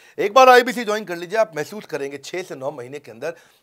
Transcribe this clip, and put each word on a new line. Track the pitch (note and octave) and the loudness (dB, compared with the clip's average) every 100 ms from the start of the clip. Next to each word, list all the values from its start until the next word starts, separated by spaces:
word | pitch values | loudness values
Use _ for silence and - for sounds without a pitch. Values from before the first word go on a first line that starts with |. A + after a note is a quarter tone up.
| _ - | _ -4
एक | G3 | 2
बार | G#3+ C4 | 6 8
आईबीसी | B3 B3+ A3 | 8 6 -2
ज्वाइन | G#3 G#3+ | -4 -6
कर | G#3 E3+ | -6 -10
लीजिए, | F3 G#3+ | -4 -2
आप | G#3+ D3+ | -2 -4
महसूस | D3 G#3 - | -8 -10 -10
करेंगे | D3 C#3 C#3 | -8 -8 -10
छह | C#3 F3 | -10 -10
से | F#3 | -10
नौ | D3 C3+ | -10 -10
महीने | D3 B2 C#3+ | -10 -12 -16
के | B2 | -16
अंदर | A2 D3+ E3+ _ _ | -12 -12 -12 _ _